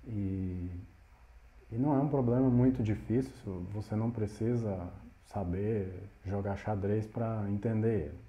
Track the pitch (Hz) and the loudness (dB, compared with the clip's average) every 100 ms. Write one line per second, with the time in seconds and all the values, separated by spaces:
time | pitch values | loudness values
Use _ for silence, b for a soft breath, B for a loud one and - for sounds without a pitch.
0 | - 104 95 95 92 90 90 87 104 - | -6 -4 -2 -2 -2 -4 -6 -8 -12 -20
1 | - - - - - - - 113 135 135 | -20 -20 -20 -20 -20 -20 -8 0 2 4
2 | 143 139 120 123 131 123 127 127 110 101 | 4 4 4 6 6 8 6 6 2 0
3 | - 117 135 - 104 90 90 104 101 107 | 2 0 0 -6 -8 -6 -6 -6 -4 -2
4 | 117 117 104 - 110 120 107 92 90 - | 0 -2 -4 -2 0 0 0 -4 -6 -10
5 | - - - 104 90 92 104 110 92 92 | -18 -20 -10 -6 -2 -2 0 0 -2 -8
6 | 101 - 95 101 101 98 - 104 101 107 | -14 -12 -6 -4 -2 -4 -4 -2 0 0
7 | 107 113 113 113 101 101 117 110 110 107 | -2 -4 -2 -2 -2 -2 0 2 2 2
8 | 73 78 | -2 -10